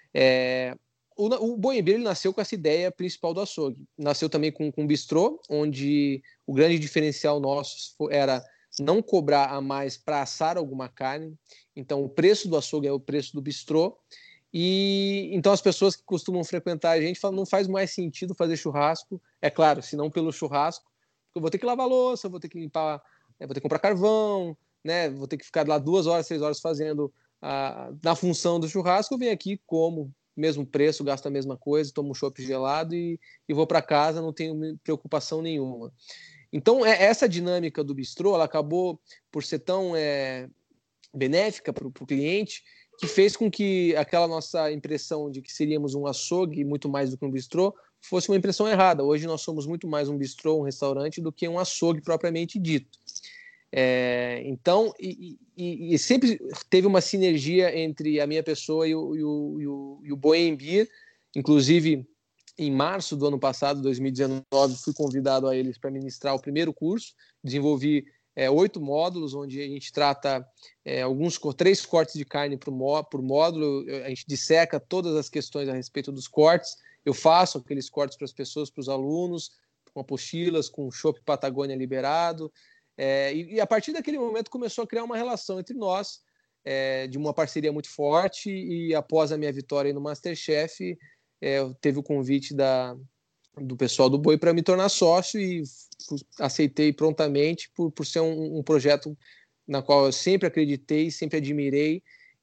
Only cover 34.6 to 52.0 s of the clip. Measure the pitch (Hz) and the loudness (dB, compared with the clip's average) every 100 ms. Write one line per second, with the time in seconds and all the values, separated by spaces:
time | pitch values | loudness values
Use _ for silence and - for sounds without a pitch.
34.6 | 156 156 - 156 151 151 - 160 165 151 | -8 -8 -4 -6 -2 -6 -4 -6 -4 -4
35.6 | 131 120 117 _ - - - - _ 151 | -4 -8 -14 _ -20 -20 -20 -20 _ 0
36.6 | 214 262 220 190 202 226 240 170 175 180 | 4 6 6 8 6 6 2 2 0 0
37.6 | 165 160 143 135 123 - 190 175 156 156 | -2 -4 -4 -4 -8 0 2 4 2 0
38.6 | 147 175 180 160 _ - _ 151 - 151 | 0 0 0 -4 _ -20 _ -10 -6 -6
39.6 | - 190 185 165 147 139 135 127 131 _ | -2 -2 0 -2 0 -2 -4 -6 -12 _
40.6 | _ _ _ _ _ 120 135 165 214 202 | _ _ _ _ _ -4 2 2 2 -2
41.6 | - - 139 - 131 139 147 202 208 - | -8 -8 -10 -12 -4 -2 0 0 -2 -10
42.6 | _ - _ - 165 - 196 - 220 - | _ -20 _ -8 -2 4 4 4 -2 0
43.6 | 202 185 175 156 - 175 170 160 - 170 | 0 2 2 2 2 2 2 -2 -4 -4
44.6 | 151 151 143 151 - 156 147 135 - - | -2 -4 -6 -6 -4 -6 -6 -8 -14 -4
45.6 | 151 151 143 143 143 131 - 175 175 151 | 0 0 -2 -4 -4 -6 -2 0 0 -2
46.6 | 143 143 143 139 135 131 139 131 - - | -2 -2 -2 -2 -2 -2 -4 -6 -4 0
47.6 | 196 - _ _ - 180 190 196 196 185 | 0 -2 _ _ -4 -2 2 2 2 0
48.6 | 214 190 185 156 139 151 165 160 - 156 | 2 6 6 6 2 2 0 -6 -6 -6
49.6 | 143 170 165 151 143 143 135 - 156 156 | -6 -8 -4 -2 -2 -2 -6 -4 0 0
50.6 | 139 131 139 143 151 175 160 - 170 175 | -2 -2 -2 -2 -4 -4 -8 -4 -4 -2
51.6 | 180 - 170 156 | -4 0 2 2